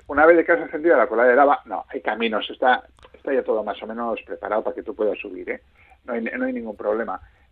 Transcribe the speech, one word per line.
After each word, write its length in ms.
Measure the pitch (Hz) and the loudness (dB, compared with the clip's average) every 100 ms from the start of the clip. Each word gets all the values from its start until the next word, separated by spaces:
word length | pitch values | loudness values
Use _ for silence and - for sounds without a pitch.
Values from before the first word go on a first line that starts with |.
| - | -4
una 200 | 143 156 | 4 6
vez 200 | 170 160 | 6 4
que 60 | |
has 80 | 170 | 2
ascendido 340 | 160 156 160 | 0 -2 4
a 40 | 151 | 4
la 80 | 107 | 4
colada 220 | 110 123 | 4 4
de 60 | 123 | 6
lava, 240 | 143 143 | 6 4
no, 220 | - 90 - | -2 -10 -8
hay 120 | 139 | -8
caminos, 480 | - 107 113 107 - | -6 -4 -2 -2 -6
está, 320 | - 131 127 - _ - | 0 2 2 -2 _ -20
está 180 | - - | -12 -4
ya 100 | 135 | -2
todo 220 | 123 113 | 0 -2
más 180 | 104 101 | -2 -8
o 40 | 110 | -8
menos 340 | 113 120 107 - | -8 -6 -6 -8
preparado 360 | 90 98 107 | -10 -4 -2
para 120 | 107 | -4
que 80 | 101 | -8
tú 120 | 95 | -8
puedas 240 | 101 107 90 | -4 -2 -2
subir, 300 | 101 90 90 | -8 -12 -10
¿eh? 120 | 120 _ _ _ _ | -12 _ _ _ _
No 80 | - | -10
hay, 80 | 117 | -6
no 220 | 113 123 | -6 -4
hay 80 | 131 | -4
ningún 240 | 127 113 104 | -6 -10 -8
problema. 440 | 104 110 110 92 - _ _ | -2 -2 -4 -8 -12 _ _